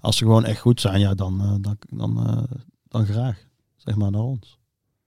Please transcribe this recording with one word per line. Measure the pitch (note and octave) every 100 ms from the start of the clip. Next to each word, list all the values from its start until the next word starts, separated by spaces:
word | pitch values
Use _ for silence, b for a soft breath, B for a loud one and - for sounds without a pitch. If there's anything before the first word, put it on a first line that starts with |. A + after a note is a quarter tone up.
als | - -
ze |
gewoon | A2 A2+
echt | A2+ G#2+
goed | A#2+ A#2+
zijn, | G2+ G2
ja, | G2+
dan, | F#2+ F#2 F#2+
eh, | G2+ G2+
dan, | G2+ G2+ -
dan, | - A2 A2+ A2+
eh, | - A#2+ C#3 - _ _
dan | A2 G#2
graag, | G#2 B2+ G#2 _ _ _ _
zeg | - G#2
maar, | G2+
naar | G2+
ons. | A#2 C3 - _ _ _ _ _